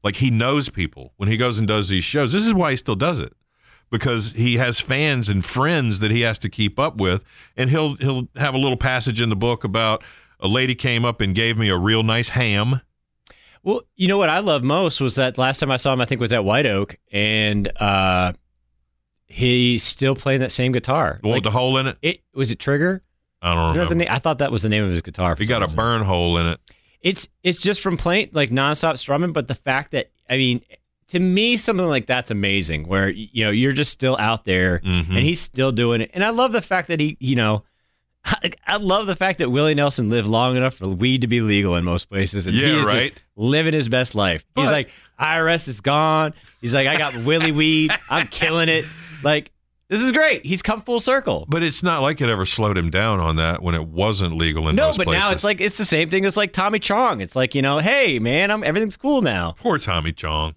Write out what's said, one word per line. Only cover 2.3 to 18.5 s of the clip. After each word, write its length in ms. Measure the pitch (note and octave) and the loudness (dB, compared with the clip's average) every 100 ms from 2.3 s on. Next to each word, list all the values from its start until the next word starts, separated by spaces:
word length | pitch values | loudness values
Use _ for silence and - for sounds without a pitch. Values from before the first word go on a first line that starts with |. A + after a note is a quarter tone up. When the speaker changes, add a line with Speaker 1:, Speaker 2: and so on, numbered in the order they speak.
Speaker 1:
This 140 | F3 A3 | 2 2
is 80 | G3 | 2
why 160 | E3 | 0
he 60 | C3 | -2
still 180 | - G2+ | -2 -2
does 240 | D3 D3+ | 0 -2
it, 140 | C2+ _ _ _ _ - _ | -6 _ _ _ _ -20 _
because 400 | A#2 C3 A#2 G#2+ | -2 0 -2 -4
he 260 | A2 B2 A#2 | 0 2 2
has 220 | B2+ A#2+ | 0 -2
fans 500 | - C3 D3+ C3+ G#2 | -2 -2 0 0 0
and 160 | G2+ F2+ | 0 0
friends 540 | A#2+ C#3+ E3+ A#2+ G2 | 0 0 2 0 0
that 100 | G#2 | 0
he 120 | A2+ | 2
has 180 | A#2 G#2+ | 0 -2
to 100 | G#2+ | -8
keep 300 | - G#2 - | -2 -2 0
up 180 | D3 G#2+ | -4 0
with. 260 | F#2+ F#2 - - - - | 0 0 -4 -20 -20 -4
And 140 | B2+ | 0
he'll, 240 | D#3 D#3 - | 2 0 -2
he'll 300 | C3 C3 B2 B2 | -2 -2 -6 -4
have 180 | C#3+ C3 | -2 0
a 40 | |
little 180 | C#3 B2 | 0 0
passage 440 | C3+ B2+ A#2+ A2+ | 0 0 -2 -2
in 80 | A#2 | 0
the 60 | G2+ | 0
book 280 | A#2+ A#2 | 0 0
about 400 | G#2+ G#2+ A2+ A2 - - _ _ | -2 0 0 -2 -6 -20 _ _
a 80 | F#2+ | 0
lady 260 | A#2 C3 | 0 0
came 320 | B2 C3+ A#2 A#2+ | 0 0 0 0
up 160 | A#2 | 0
and 140 | G2 F#2 | -2 0
gave 200 | A2+ A2+ | 0 0
me 140 | A2 | 0
a 80 | F2+ | 2
real 240 | F#2+ A2 | 2 2
nice 280 | A2 A2+ A#2+ | 2 0 0
ham. 520 | B2+ A#2+ G2+ A2+ C3 - _ _ _ _ - - _ | 0 0 2 0 -2 -4 _ _ _ _ -20 -20 _
Speaker 2:
Well, 200 | - A#3 - - | -4 -4 -4 0
you 100 | F3+ | 2
know 100 | G3 | 4
what 120 | E3+ | 2
I 100 | E3 | 2
love 240 | G#3 D3 | 2 0
most 380 | B2+ D#3 F3+ - | 2 2 0 0
was 160 | C3+ C3+ | -2 0
that 200 | B2+ A#2+ | -2 0
last 220 | B2+ C3+ | 0 0
time 100 | C#3+ | -2
I 60 | B2+ | 0
saw 160 | C#3 | 0
him, 60 | B2+ | 0
I 40 | A#2+ | 0
think, 160 | B2 | -2
was 100 | A#2 | 0
at 140 | A#2 G2 | 0 2
White 200 | A#2 C#3 | 2 2
Oak, 300 | G2 G2+ F2+ _ | 0 -4 -8 _
and, 580 | G2+ G#2+ G#2+ G#2+ G#2 G2 - | -2 2 2 2 0 -2 -2
uh, 540 | G#2 G2 F#2+ F2+ F2+ F2 _ | 0 2 2 2 0 -4 _